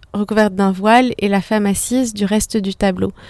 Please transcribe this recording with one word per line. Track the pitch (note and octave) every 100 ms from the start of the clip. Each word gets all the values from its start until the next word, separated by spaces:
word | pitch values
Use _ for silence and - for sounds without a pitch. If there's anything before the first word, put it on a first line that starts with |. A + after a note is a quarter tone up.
| -
recouverte | G3+ G#3 G#3+ G#3+
d'un | F#3+ G3
voile | F#3+ G#3 A#3 B3+ A3
et | G3+
la | G3
femme | - G#3+ G3+
assise | G3 - B3+ B3
du | G#3 G3+
reste | G#3+ - A3
du | G3 F#3+
tableau, | G3+ F#3 G3 -